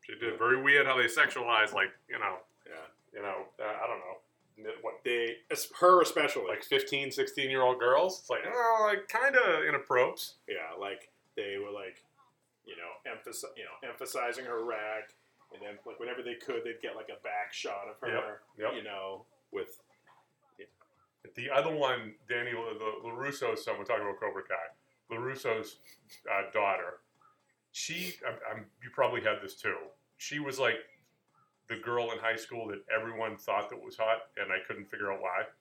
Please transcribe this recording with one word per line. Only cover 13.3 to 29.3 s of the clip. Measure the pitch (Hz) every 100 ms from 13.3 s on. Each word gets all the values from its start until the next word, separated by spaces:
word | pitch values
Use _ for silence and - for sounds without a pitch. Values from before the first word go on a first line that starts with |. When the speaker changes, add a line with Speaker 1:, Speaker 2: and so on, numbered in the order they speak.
| 113 - -
Speaker 2:
you |
know, | - - 127
emphasizing | 117 131 135 120 120 127
her | 117
rack, | 117 110 107 110 107 _ _ _ _
and | 101
then, | 104 101 120
like, | 107
whenever | 120 123
they | 120
could, | 117 - 120
they'd | 117 113
get, | - -
like, | -
a | -
back | - - -
shot | - - 101 98
of | 87
her. | -
Speaker 1:
Yep, | - - 107 _ -
yep. | 107
Speaker 2:
You | 117
know, | 107 98 95 95 - _ _
with. | 104 92 - _ _ _ - _ _ _ _
Yeah. | 98 _ _ _ _ _ -
Speaker 1:
The | - 127
other | 139 156
one, | 156 139 123 110 - _
Danny | 120 120
La-, | 117 113
La-, | 107 110 107 117
LaRusso's | 120 135 139 123 107
son. | - 101
We're |
talking | 101 113
about | 104 98
Cobra | 107 98
Kai. | 92 90 85 - _ _ _
LaRusso's, | 113 127 131 131 110 107 - - - _ - -
uh, | 98 95
daughter. | 110 101 92 87 - _ _ _ _ _ _ _
She, | - - 170 180 - 131
I'm, | - 104
I'm, | 110 104 _
you | 123
probably | - 123 120
had | 107